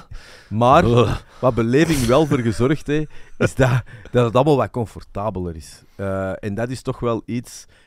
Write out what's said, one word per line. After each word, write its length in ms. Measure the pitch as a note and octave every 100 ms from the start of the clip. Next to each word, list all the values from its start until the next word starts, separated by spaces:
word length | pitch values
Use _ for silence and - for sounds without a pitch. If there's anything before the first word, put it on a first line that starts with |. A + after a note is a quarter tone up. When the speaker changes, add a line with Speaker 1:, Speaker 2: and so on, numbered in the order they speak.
| - - - - -
Speaker 1:
Maar 340 | G#2 A#2+ D3
Speaker 2:
Ugh. 340 | A#2 A#2+ G#2 - - -
Speaker 1:
wat 160 | B2 A2+
beleving 440 | A#2 B2+ E3 D3+ A#2+
wel 200 | B2+ D#3+
voor 140 | C3+
gezorgd 480 | A#2 G2 B2 D#3 -
heeft, 240 | D3+ D3+ - - -
is 180 | F2+ -
dat, 260 | C3 B2 - - -
dat 140 | A#2+ A#2+
het 100 | B2
allemaal 200 | D3 C#3
wat 120 | G#2+
comfortabeler 840 | B2 A2 - - - G#2+ F#2+ F2 E2
is. 280 | D#2 - - -
Eh, 480 | G2 F#2+ F#2+ F#2
en 120 | G#2+ G2+
dat 140 | A#2+
is 120 | B2+
toch 180 | - B2+
wel 220 | A#2+ A2+ -
iets. 400 | A#2 A#2+ - - _